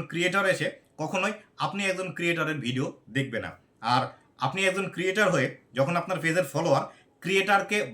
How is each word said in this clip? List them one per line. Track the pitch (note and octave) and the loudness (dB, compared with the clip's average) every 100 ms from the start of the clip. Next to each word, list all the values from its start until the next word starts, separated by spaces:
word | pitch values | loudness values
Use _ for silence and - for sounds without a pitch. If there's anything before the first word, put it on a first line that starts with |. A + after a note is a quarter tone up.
| - | -4
ক্রিয়েটর | E3 F3+ G3 F#3+ | 0 2 2 2
এসে | C#3+ D3+ - _ - | 2 -2 -6 _ -8
কখনোই | D#3 F#3+ G3+ G#3 - - | -4 -2 -2 -4 -12 -4
আপনি | D3 G3+ | -4 -2
একজন | G3 F#3 F#3 | -2 -2 -6
ক্রিয়েটরের | D#3 F3 E3 D#3 D3 A#2+ | -2 -2 0 -2 -2 -2
ভিডিও | B2+ D3+ - - B2 | -2 -4 -6 -6 -4
দেখবে | C3 A2 | -2 -4
না। | F2 - _ _ | -6 -12 _ _
আর | A2+ B2+ - - _ - | 0 2 0 -8 _ -6
আপনি | C3+ F#3 | -4 0
একজন | F#3+ F#3+ F#3+ | 0 0 -2
ক্রিয়েটর | E3+ F#3 F#3+ G3 | -2 0 2 4
হয়ে | D#3+ C3+ - _ | 4 0 -4 _
যখন | - F3 E3+ | 0 2 0
আপনার | F3 F3 | -2 -2
পেজের | D#3+ E3 | 0 0
ফলোয়ার | F3+ D3 E3 C#3 - - _ _ | 0 -2 2 2 2 -10 _ _
ক্রিয়েটরকে | E3+ F#3+ F#3 G3 - G#3 C#3+ | 0 0 4 4 4 -2 0